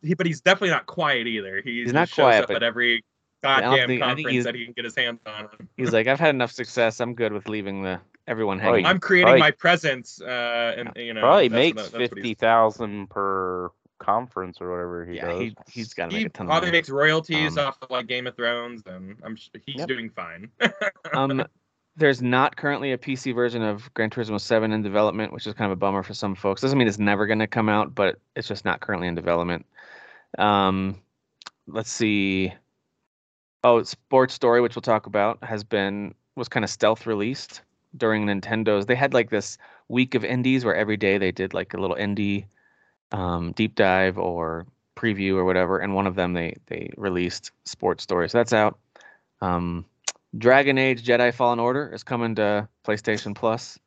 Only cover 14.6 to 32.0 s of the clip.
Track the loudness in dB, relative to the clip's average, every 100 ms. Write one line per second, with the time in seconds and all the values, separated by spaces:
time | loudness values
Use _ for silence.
14.6 | -8 -6 -6 -8 -10 -8 -6 -4 -6 -10
15.6 | -18 -14 -12 -8 -8 -6 -6 -8 -2 0
16.6 | 2 0 0 0 2 2 -2 -2 -2 -2
17.6 | -4 -6 -8 -8 -6 -6 -6 -6 -4 -4
18.6 | -8 -14 -16 -16 -16 -16 -14 -14 -16 -20
19.6 | -14 -10 -6 -6 -8 -12 -12 -12 -18 _
20.6 | -2 -2 -8 -8 -6 -2 0 0 -4 _
21.6 | _ _ _ 2 2 4 2 4 2 0
22.6 | -4 -2 -2 -4 -4 -6 -4 0 0 0
23.6 | -2 -4 -8 -4 -2 -2 -4 -4 2 2
24.6 | 2 -2 0 2 2 2 -6 -8 -10 -4
25.6 | -2 0 0 0 -4 -6 -6 -4 -2 0
26.6 | 0 2 2 2 0 2 2 0 0 0
27.6 | 2 2 0 0 0 0 _ -12 -10 -6
28.6 | -4 -4 -4 -4 -4 -4 0 0 0 -4
29.6 | -8 -20 -20 -20 -20 -20 _ -2 2 4
30.6 | 2 2 -2 -6 _ _ _ _ -20 _
31.6 | -12 -10 -8 -2